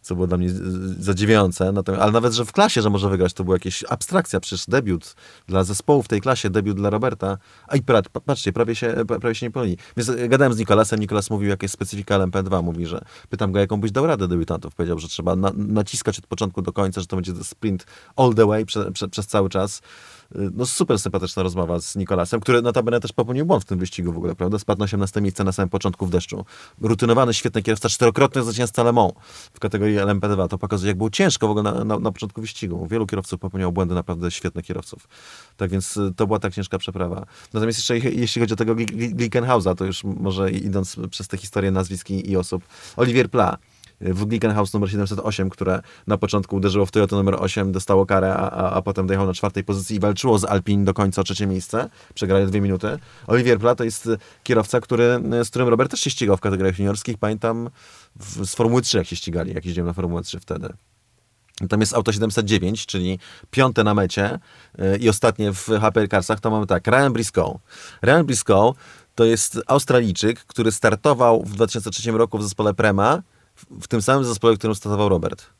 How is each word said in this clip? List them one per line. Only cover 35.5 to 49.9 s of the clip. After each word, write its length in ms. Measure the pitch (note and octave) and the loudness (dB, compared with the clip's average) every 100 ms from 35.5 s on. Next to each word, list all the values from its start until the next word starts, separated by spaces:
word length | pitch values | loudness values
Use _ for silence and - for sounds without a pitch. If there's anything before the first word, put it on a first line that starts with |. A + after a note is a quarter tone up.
| _ | _
Tak 140 | G2 | -4
więc, 260 | F#2+ F#2 G#2 | -2 -4 -4
y, 160 | G2 F2+ | -4 0
to 100 | G#2+ | 0
była 120 | G#2 | 0
tak 160 | G2+ | -2
ciężka 240 | G2 F#2+ F#2 | -6 -6 -6
przeprawa. 480 | - F#2 F2 F2+ - - - | -6 -6 -6 -6 -12 -20 -8
Natomiast 260 | A2 A2+ A2+ | -2 -2 -2
jeszcze 200 | - A#2+ | -2 -2
je-, 120 | B2+ | 0
jeśli 300 | A2 A#2 A#2+ | -2 -2 0
chodzi 140 | A#2 | -2
o 20 | A2 | 0
tego 180 | A2+ | 0
Gli-, 120 | A#2 A2+ | 0 -2
Gli-, 280 | A2 A#2+ | -4 -6
Glickenhausa, 600 | A2+ A#2 B2 A#2+ A#2+ F#2 | -4 0 0 2 2 2
to 100 | F2+ | -2
już 200 | F#2+ F#2+ | -4 -6
m-, 120 | G2+ F#2 | -6 -4
może 300 | G2 F#2 F#2+ | -4 -2 -2
i-, 160 | F#2+ G2+ | -2 -2
idąc 300 | G2 F#2 - F#2 | -2 -4 -8 -10
przez 180 | - G2 | -10 -10
te 80 | F#2+ | -10
historie 340 | - G#2 G2 | -6 -2 0
nazwisk 400 | F#2+ F2+ F#2 - | 0 -2 -6 -6
i, 200 | F#2+ F#2 | -6 0
i 60 | F#2+ | -2
osób. 280 | F2+ F#2 _ - - - | 0 -6 _ -20 -14 0
Olivier 340 | B2 A#2+ A#2 | 2 4 2
Pla, 280 | B2 G2 - _ _ - _ | 2 2 0 _ _ -20 _
w 240 | F#2 F#2 | -4 -2
Glickenhaus 480 | G#2 A2+ A2+ G#2+ G2 | -2 0 2 2 0
numer 180 | G#2+ G2 | 0 0
siedemset 280 | G2+ F#2+ G2 | -2 -2 -2
osiem, 320 | A2 G2 F#2+ | -4 -2 -4
które 320 | - F#2 F2+ - - - | -2 -2 -2 -6 -14 -4
na 120 | G#2 | -2
początku 380 | G2+ G#2 F#2+ G2 | 0 -2 -2 0
uderzyło 300 | G2 G2 F#2+ | 2 2 2
w 40 | |
Toyota 260 | G#2+ G2 G2+ | 2 2 2
numer 180 | G2 | 2
osiem, 380 | G2 G2 G#2 G2 | 0 -2 -2 -2
dostało 340 | F#2+ - G2 F#2+ | -2 2 2 4
karę, 280 | G2 F#2+ | 2 2
a, 160 | F#2+ G2 | 0 -2
a, 200 | - F#2 | -2 -2
a 120 | F#2+ | 0
potem 240 | F#2 G2 F#2 | -2 -2 0
dojechał 200 | G2 F#2+ | 0 0
na 80 | |
czwartej 300 | F2+ G#2 G2 | 0 -2 -4
pozycji 320 | F#2+ G2 F#2 | -4 -4 -4